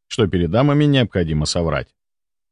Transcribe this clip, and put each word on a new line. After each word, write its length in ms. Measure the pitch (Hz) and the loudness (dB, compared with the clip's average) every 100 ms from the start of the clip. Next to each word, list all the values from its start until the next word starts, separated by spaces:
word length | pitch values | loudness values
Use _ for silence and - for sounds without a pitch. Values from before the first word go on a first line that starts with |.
| - | -12
что 200 | - 101 | -2 -2
перед 240 | 92 87 | 0 0
дамами 340 | 101 143 143 | 2 2 2
необходимо 640 | 147 139 113 98 82 78 78 | 2 2 0 0 -2 -2 -2
соврать. 480 | 90 82 71 62 _ _ _ _ _ _ | -2 -2 -4 -6 _ _ _ _ _ _